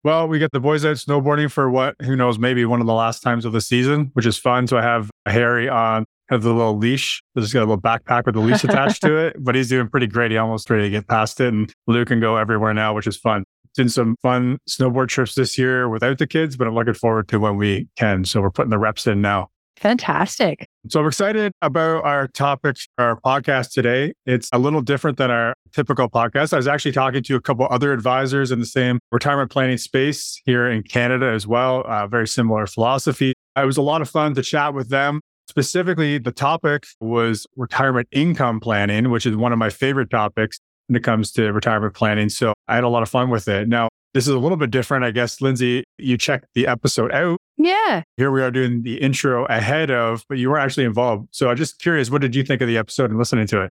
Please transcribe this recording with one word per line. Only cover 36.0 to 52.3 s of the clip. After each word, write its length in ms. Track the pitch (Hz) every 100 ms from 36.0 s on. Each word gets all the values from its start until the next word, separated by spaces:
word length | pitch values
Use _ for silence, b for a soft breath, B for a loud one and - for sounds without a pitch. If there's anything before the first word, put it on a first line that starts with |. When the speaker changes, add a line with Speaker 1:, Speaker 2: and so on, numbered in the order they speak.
| 151 143
Speaker 1:
the 160 | 120
topic 520 | - 139 165 151 147 - _
was 480 | 113 117 117 107 - -
retirement 540 | 123 - 135 123 120
income 480 | 139 165 160 127 110
planning, 520 | 117 104 101 104 127
which 140 | 117 120
is 120 | 107
one 160 | 120
of 60 | 117
my 100 | 110
favorite 400 | - 135 135 123
topics 500 | 117 107 - 110 - _ _ -
when 100 | 120
it 60 | 123
comes 260 | 110 107
to 200 | - 107
retirement 400 | 104 117 110 107
planning. 340 | - 110 107 104
So 240 | - 117 104 -
I 80 | 113
had 80 |
a 60 | 123
lot 120 | 120
of 60 | 110
fun 220 | 127 127
with 180 | 113 104
it. 220 | 98 107
Now, 180 | 117 113 _ _ 135
this 120 | 127
is 60 |
a 60 | 131
little 180 | 143 180
bit 140 | 131
different, 340 | 127 120 135 123
I 60 |
guess. 280 | 113 120 -
Lindsay, 440 | 135 123 123 123 - -
you 180 | 131 120
checked 300 | - 135 _ 123
the 100 | 123
episode 480 | 120 135 - 113
out. 240 | 135 175 175 _ -
Speaker 2:
Yeah. 440 | 330 392 427 196 - -
Speaker 1:
Here 140 | 135
we 100 | 135
are 80 | 131
doing 320 | 123 127 120
the 180 | 117 120
intro 460 | 135 131 143 123 131
ahead 460 | 113 113 151 160
of, 320 | 123 117 113 -
but 120 | 139
you 100 | 127
weren't 140 | 151
actually 220 | 135 139 123
involved. 420 | 110 123 104 101
So 200 | - 131
I'm 80 | 120
just 200 | 156 -
curious, 320 | 175 160 117
what 120 | 139
did 120 | 135